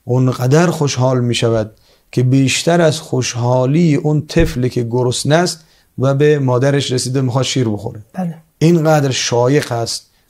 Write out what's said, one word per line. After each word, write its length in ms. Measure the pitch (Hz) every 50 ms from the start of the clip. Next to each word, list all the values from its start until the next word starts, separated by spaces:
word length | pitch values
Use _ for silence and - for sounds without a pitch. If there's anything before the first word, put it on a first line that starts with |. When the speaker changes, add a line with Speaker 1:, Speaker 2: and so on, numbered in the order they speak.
| _
Speaker 1:
اونقدر 600 | 117 123 131 131 127 123 - 123 127 139 160 175
خوشحال 540 | 175 165 165 147 135 - 123 127 131 131 127
می‌شود 500 | 120 120 117 - 127 117 113 113 107 110 - _ _ _ _ _ _ _
که 100 | - -
بیشتر 580 | 127 123 131 135 135 123 - - - 165 170 175
از 200 | 165 156 - -
خوشحالی 920 | - - - 127 123 - - 120 120 120 127 127 127 127 143 165 175 160 143
اون 320 | 139 - 151 151 147 143
طفلی 440 | - - 165 160 - - 123 127 127
که 120 | - 123
گرسنه 520 | 120 113 117 127 123 123 120 - - 135 151
است 300 | 170 175 - - - _ _ _ _ _ _ _ -
و 160 | 127 135 139
به 240 | 139 147 151 151 143
مادرش 540 | 135 127 123 123 135 143 139 143 131 -
رسیده 280 | 127 127 - 127 127 139
می‌خواد 240 | 131 123 113 135 127
شیر 240 | - - 131 123 113
بخوره. 320 | 104 95 98 - - 107 - _
Speaker 2:
بله. 220 | - 185 185 170 156 - _ _ _ _
Speaker 1:
اینقدر 520 | 147 165 175 165 151 160 156 147 139 135
شایق 600 | 127 - - - 123 117 120 127 143 147 - -
است 340 | 120 117 117 - - - - _ _ _ _